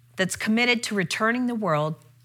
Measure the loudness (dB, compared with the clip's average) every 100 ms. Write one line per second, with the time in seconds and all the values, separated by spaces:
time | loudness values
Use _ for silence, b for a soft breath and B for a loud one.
0 | _ -4 -4 -2 0 2 2 0 0 -2
1 | -2 0 0 2 -2 0 0 2 0 -4
2 | -12 _